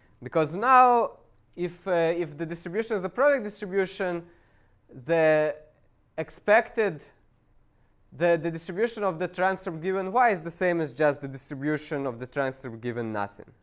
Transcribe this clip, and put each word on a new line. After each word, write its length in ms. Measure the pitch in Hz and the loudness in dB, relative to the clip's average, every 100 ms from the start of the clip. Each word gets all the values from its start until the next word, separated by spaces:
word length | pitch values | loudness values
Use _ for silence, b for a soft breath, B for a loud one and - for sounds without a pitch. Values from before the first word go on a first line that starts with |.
| b b | b b
Because 340 | 123 165 151 170 | -4 0 0 0
now, 560 | 240 262 254 240 220 - _ _ _ - | 4 8 8 6 2 -4 _ _ _ -8
if, 320 | 175 175 196 | -8 -6 -2
uh, 40 | |
if 460 | 170 165 175 160 147 | 2 2 0 -4 -6
the 80 | 160 | -8
distribution 520 | 170 175 185 220 214 | -6 -6 -4 -2 -2
is 60 | |
a 60 | 180 | -4
product 340 | - 285 277 | 0 2 2
distribution, 800 | 208 - 196 196 185 - 185 170 170 b b b b b _ 131 123 | -2 -8 -4 -2 -2 -2 -4 -4 -8 b b b b b _ -10 0
the 500 | 165 160 156 151 - - _ _ _ _ - | 4 6 4 2 -2 -12 _ _ _ _ -10
expected, 840 | 160 - - 214 220 - 208 151 - _ _ _ _ _ _ _ _ _ _ | -8 -4 4 4 4 -2 -2 -2 -12 _ _ _ _ _ _ _ _ _ _
the, 280 | 131 170 170 | -2 2 2
the 80 | 165 | 0
distribution 540 | 165 - 180 233 226 | -6 -6 -2 -2 0
of 160 | 202 160 | -4 -2
the 80 | 175 | -4
transcript 540 | 180 185 185 - 160 | 0 0 0 -6 -6
given 300 | 180 190 185 | -4 -4 0
Y 180 | 220 240 | 2 2
is 140 | 185 | 2
the 80 | 165 | -4
same 300 | - 185 170 | -2 0 0
as 120 | 151 | -2
just 280 | 127 151 139 | 0 0 0
the 60 | 139 | -4
distribution 800 | 135 - 139 143 151 - 147 139 | -10 -10 -6 -2 -2 -2 -4 -4
of 120 | 117 | -6
the 60 | 123 | -8
transcript 540 | 143 135 127 131 113 | -4 -4 -4 -8 -8
given 300 | 120 117 113 | -6 -6 -4
nothing 400 | 107 101 - - - | -4 -6 -8 -20 -20